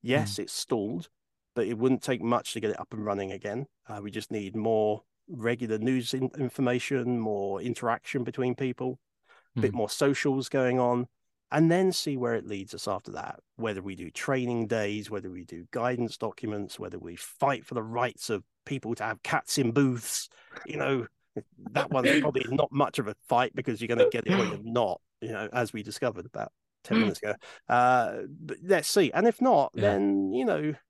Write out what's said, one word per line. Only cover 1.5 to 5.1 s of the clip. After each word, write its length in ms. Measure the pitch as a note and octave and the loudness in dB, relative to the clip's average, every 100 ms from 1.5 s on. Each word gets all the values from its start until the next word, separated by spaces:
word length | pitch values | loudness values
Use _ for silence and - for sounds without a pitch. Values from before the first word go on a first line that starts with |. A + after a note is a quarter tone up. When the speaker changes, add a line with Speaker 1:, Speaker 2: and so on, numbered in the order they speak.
Speaker 1:
but 120 | - G#2 | -2 -2
it 100 | A2 | 2
wouldn't 260 | B2+ B2+ | 2 2
take 180 | - A#2+ | 0 -2
much 320 | A#2 A#2+ - | 2 0 0
to 80 | A#2 | -4
get 80 | G#2+ | -2
it 100 | G2+ | -4
up 140 | - | -8
and 100 | A2 | -6
running 300 | G#2 G2 G2 | -2 -2 -4
again. 320 | G2+ G#2 A2+ C#3+ _ | -6 -6 -6 -8 _
Uh, 140 | - G#2 | -14 -10
we 100 | G#2 | -8
just 200 | G#2+ - | -8 -6
need 240 | A2 G2 | -6 -4
more 480 | A2 A2 A2 G#2+ G#2+ _ | -2 2 2 2 0 _